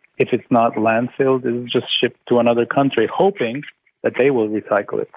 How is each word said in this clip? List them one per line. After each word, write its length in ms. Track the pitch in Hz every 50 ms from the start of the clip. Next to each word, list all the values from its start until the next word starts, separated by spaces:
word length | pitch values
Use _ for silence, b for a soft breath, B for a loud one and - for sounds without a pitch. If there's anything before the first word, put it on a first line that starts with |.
| _ _ _ -
if 100 | 127 -
it's 180 | - 110 - -
not 240 | 127 117 117 117 -
landfilled, 720 | 117 107 113 110 113 123 123 - - 139 135 131 127 127
is 260 | 120 117 120 123 120
just 140 | 120 127 - - - -
shipped 180 | 123 120 - _ _ -
to 100 | 123 120
another 280 | 117 120 117 117 117
country, 420 | 113 - 143 139 135 - 117 110 101
hoping 520 | - - 180 196 196 - 127 113 120 147 147 - - _ _ _ _ _
that 100 | - - - -
they 120 | 123 143
will 200 | 135 120 110 107
recycle 500 | 110 104 - - 107 101 104 - - -
it. 100 | - - -